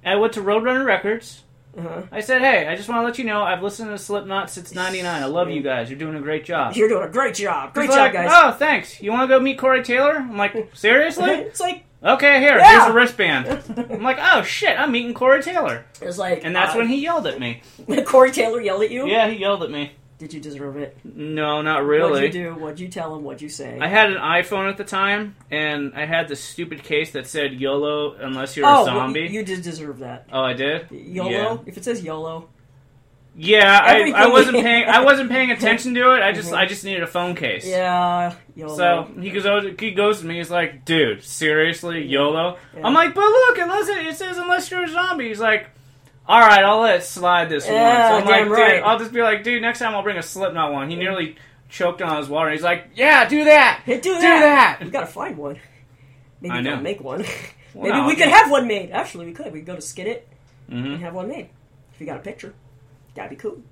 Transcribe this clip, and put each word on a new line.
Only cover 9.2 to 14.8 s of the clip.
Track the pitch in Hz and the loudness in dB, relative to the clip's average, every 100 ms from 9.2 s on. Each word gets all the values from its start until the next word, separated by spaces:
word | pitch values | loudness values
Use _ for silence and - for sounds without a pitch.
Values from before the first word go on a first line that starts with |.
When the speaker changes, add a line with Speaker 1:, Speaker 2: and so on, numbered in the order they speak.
| 262 | 2
Speaker 1:
go | 262 | 2
meet | 269 269 | 2 -2
Corey | 262 262 | 0 0
Taylor?" | 247 247 285 311 | 0 0 0 0
I'm | 254 208 | -6 -4
like, | 202 220 214 | -4 -4 -10
Speaker 2:
<laughs> | - | -4
Speaker 1:
"Seriously?" | 208 254 311 330 359 | 2 4 2 0 -2
Speaker 2:
It's | 330 - - | -2 -4 -6
like, | 359 - _ _ | -6 -8 _ _
Speaker 1:
"Okay, | 175 262 285 277 | 0 4 6 6
here. | 285 247 | 6 8
Speaker 2:
Yeah. | 415 440 | 10 10
Speaker 1:
Here's | 226 | 8
a | |
wristband." | 226 247 - 185 139 123 285 - 226 | 4 2 2 -2 0 -2 -6 -8 -10
Speaker 2:
<laughs> | 240 | -8
Speaker 1:
I'm | 202 | -6
like, | 233 262 | -4 0
"Oh, | 320 311 | 2 2
shit. | 190 - 403 | 2 -2 -2
I'm | - | 0